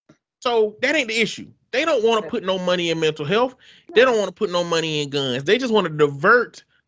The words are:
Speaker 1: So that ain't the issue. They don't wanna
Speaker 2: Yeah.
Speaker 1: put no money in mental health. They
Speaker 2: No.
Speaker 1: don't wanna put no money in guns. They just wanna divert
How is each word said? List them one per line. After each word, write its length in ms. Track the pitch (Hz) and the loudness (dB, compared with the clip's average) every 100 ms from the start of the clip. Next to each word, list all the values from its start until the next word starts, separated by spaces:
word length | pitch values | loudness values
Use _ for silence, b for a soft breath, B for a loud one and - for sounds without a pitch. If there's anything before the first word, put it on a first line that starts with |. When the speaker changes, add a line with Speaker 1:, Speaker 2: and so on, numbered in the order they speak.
| _ _ _ _ | _ _ _ _
Speaker 1:
So 380 | 247 233 214 208 | -2 0 0 -2
that 140 | 254 311 | -2 0
ain't 140 | 233 | 0
the 100 | 226 | 0
issue. 320 | 214 - 101 - _ | -2 -4 -16 -20 _
They 120 | 247 | -4
don't 200 | 320 285 | 0 0
wanna 180 | 220 226 | 2 0
Speaker 2:
Yeah. 60 | 208 | -2
Speaker 1:
put 140 | 240 185 | -6 -4
no 120 | 185 | -4
money 320 | 180 180 170 | 0 0 0
in 80 | 165 | 0
mental 260 | 156 156 143 | -2 -2 -2
health. 300 | 202 262 - b b b | 0 0 -4 b b b
They 80 | 339 | 2
Speaker 2:
No. 100 | 262 | 4
Speaker 1:
don't 80 | 226 | 4
wanna 120 | 190 | -2
put 200 | 180 208 | -4 -4
no 120 | 175 | -2
money 380 | 175 165 165 151 | -2 -2 -2 -4
in 80 | 143 | -4
guns. 340 | 139 135 123 | -4 -4 -4
They 140 | 143 233 | 0 0
just 160 | 254 | 2
wanna 160 | 214 180 | 0 0
divert 760 | 151 147 139 175 247 190 - _ _ | 2 0 2 4 4 2 -8 _ _